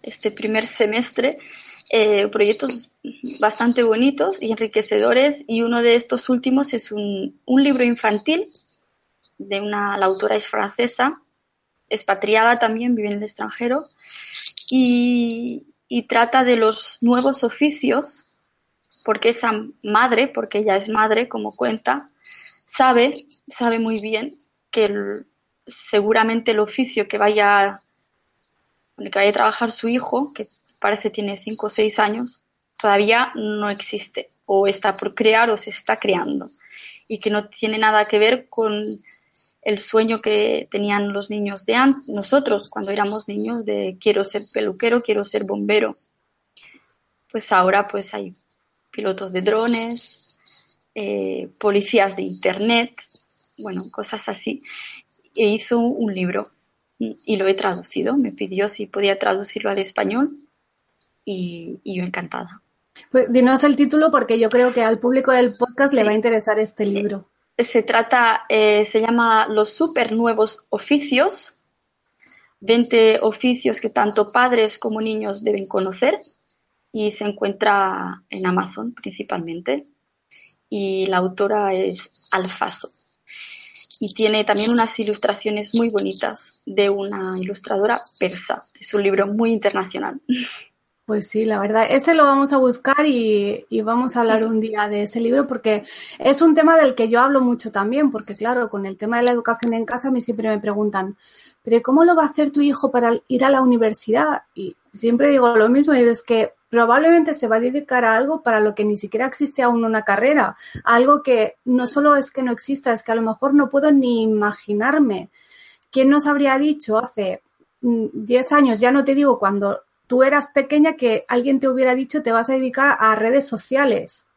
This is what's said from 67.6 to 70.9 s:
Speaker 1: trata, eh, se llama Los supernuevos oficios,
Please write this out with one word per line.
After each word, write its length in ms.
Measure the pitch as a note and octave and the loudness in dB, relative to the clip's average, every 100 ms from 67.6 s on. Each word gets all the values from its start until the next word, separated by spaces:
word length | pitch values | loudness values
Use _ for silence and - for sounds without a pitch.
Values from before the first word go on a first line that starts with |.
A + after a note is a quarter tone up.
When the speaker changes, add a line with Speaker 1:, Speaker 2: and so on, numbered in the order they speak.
| A#3+ - | 0 0
Speaker 1:
trata, 640 | - A3+ A3+ B3 A#3 A3 - | 2 0 2 2 2 0 0
eh, 360 | A3 G#3+ G#3 G#3+ | 2 4 4 2
se 140 | A3 | 0
llama 460 | A3+ A#3 A#3 A3 A3 | 0 2 4 2 2
Los 240 | G#3+ G#3+ | 0 -2
supernuevos 840 | - D#4+ C#4 A#3 A3 A#3 G#3+ G#3+ - _ | -2 -2 0 -2 0 0 2 -2 -2 _
oficios, 840 | G3+ - | -10 -2